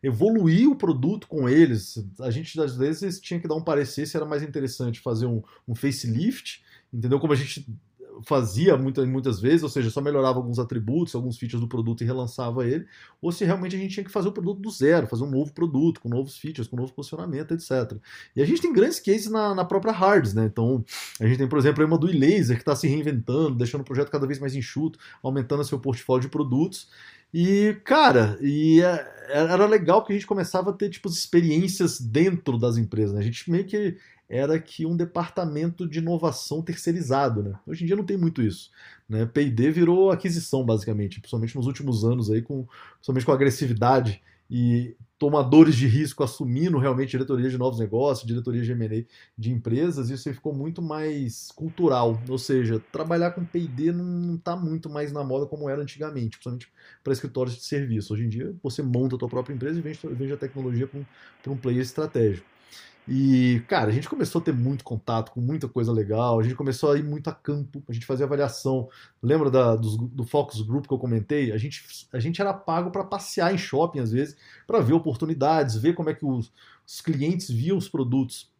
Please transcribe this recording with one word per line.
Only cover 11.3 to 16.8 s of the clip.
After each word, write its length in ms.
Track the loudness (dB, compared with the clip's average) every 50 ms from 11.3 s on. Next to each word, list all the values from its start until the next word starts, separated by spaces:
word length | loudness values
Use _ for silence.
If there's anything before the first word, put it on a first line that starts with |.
| -6 -6
features 220 | -8 -6 -4 -4
do 60 | -4
produto 360 | -2 -2 -4 -2 -2 -2 -2 -2
e 40 |
relançava 580 | -4 -2 -2 -4 -6 -6 -6 -6 -4 -2 -2 0
ele, 220 | 0 -2 -2 -4 -8 -20 -20 -20 -20 _ _
ou 120 | -6 -6 -4
se 120 | 0 0
realmente 300 | 0 0 0 -2 -6 -6
a 40 | -6
gente 160 | -6 -6 -8
tinha 100 | -8 -10
que 80 | -6 -4
fazer 160 | -2 -2 -2
o 40 | -4
produto 280 | -4 -6 -6 -6 -6
do 100 | -8 -10
zero, 380 | -4 2 4 4 4 4 2 0
fazer 160 | -4 -4 -4
um 60 | -2
novo 220 | -2 -2 -2 -4 -4
produto, 480 | -4 -4 -2 0 2 2 2 0 0
com 100 | _ -4
novos 260 | -4 -4 -4 -6 -10
features, 320 | -12 -12 -10 -8 -8 -8 -8
com 80 | -6
novo 160 | -8